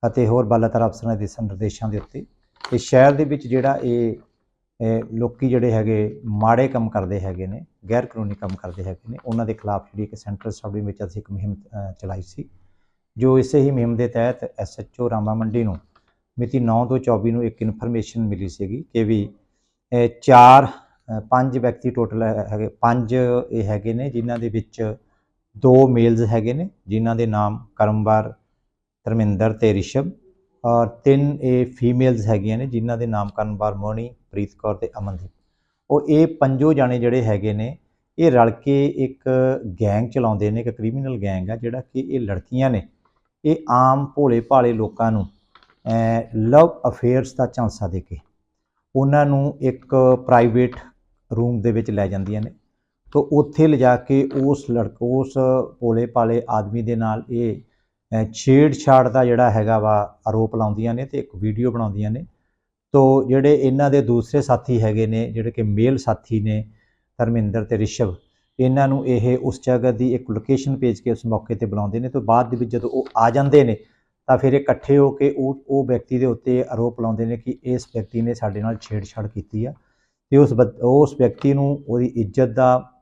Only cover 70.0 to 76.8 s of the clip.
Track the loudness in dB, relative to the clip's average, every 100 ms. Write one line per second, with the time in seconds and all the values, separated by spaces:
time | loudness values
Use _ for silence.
70 | 0 -2 -4 -8 -2 -2 0 -2 -2 -2
71 | -4 -4 -2 -4 -4 -6 -4 -4 -4 -4
72 | -6 -6 2 2 2 -2 -4 -4 -4 -4
73 | -4 2 2 2 6 6 6 0 -8 _
74 | _ _ 0 2 4 2 0 -4 2 4
75 | 4 2 -2 0 -4 -6 -4 -2 0 -4
76 | -2 -2 0 -2 -2 -2 -2 -2